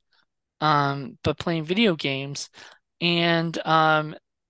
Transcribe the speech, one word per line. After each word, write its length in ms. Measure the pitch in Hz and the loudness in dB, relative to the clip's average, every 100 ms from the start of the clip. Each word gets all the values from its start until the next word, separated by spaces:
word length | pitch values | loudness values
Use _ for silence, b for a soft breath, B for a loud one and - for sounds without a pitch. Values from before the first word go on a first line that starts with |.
| _ _ _ _ _ - | _ _ _ _ _ -2
um, 580 | 156 147 139 139 135 - | 2 2 2 -2 -10 -6
but 160 | 160 147 | -4 -2
playing 260 | 180 165 151 | -2 -4 -2
video 300 | 190 226 156 | 2 2 2
games. 540 | 143 135 139 139 - B B B _ - | -4 -4 -6 -8 -10 B B B _ -4
And, 560 | 175 170 170 165 165 - 160 | 0 2 2 2 0 -4 0
um, 480 | 160 156 156 151 - _ _ | 2 4 2 -2 -10 _ _